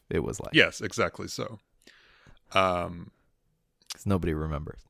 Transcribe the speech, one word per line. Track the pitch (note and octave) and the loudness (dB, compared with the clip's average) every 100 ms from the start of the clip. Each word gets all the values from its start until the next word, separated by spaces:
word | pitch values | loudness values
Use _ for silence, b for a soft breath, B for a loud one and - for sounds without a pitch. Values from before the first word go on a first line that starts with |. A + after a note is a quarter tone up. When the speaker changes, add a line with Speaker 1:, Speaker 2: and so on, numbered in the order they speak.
| _ | _
Speaker 1:
it | F2 | -2
was | - - | 0 -4
like. | - | 2
Speaker 2:
Yes, | D#3 E2+ - | 6 6 2
exactly | G#2 G#2 F2+ - F#2+ | -6 0 -2 -2 -10
so. | - A2+ A2 _ _ b b b b b b _ | -8 -8 -10 _ _ b b b b b b _
Um, | G2 F#2+ F2+ F2 F2 F2 - _ _ _ _ _ _ - | 2 4 2 -2 -8 -14 -20 _ _ _ _ _ _ -18
Speaker 1:
'Cause | - G#2 | -8 0
nobody | G2 E2+ | 2 2
remembers. | D#2 D#2 D2 D#2+ - | 0 -2 -4 -6 -12